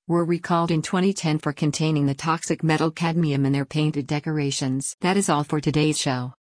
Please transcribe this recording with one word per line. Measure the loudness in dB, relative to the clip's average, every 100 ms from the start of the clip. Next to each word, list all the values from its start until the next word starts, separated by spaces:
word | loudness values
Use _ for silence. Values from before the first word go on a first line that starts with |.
| -2
were | 0 2
recalled | -2 0 0 2
in | 0
twenty | 0 0 2
ten | 0 0 0
for | -2
containing | -2 -2 0 0 2
the | 0
toxic | 0 -2 -2 -2 -2
metal | 2 2 0
cadmium | 0 -2 0 0 2 2
in |
their | 0
painted | 0 0 0 0 -2
decorations. | -4 -2 -2 -2 -2 -2 -2 -4 -4
That | 0 0
is | 2
all | 0
for | 0 -2
today's | 0 2 2 0
show. | -2 -2 -4 -10